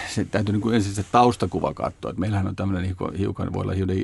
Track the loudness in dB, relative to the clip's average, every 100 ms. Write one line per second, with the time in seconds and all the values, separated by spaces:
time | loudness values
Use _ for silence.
0 | -4 -2 0 0 0 0 2 2 2 -2
1 | 2 6 6 4 -2 0 -2 -2 -4 -4
2 | -8 -2 0 0 0 -2 -2 0 -2 -2
3 | -4 -2 -2 -2 -4 -2 -2 0 0 0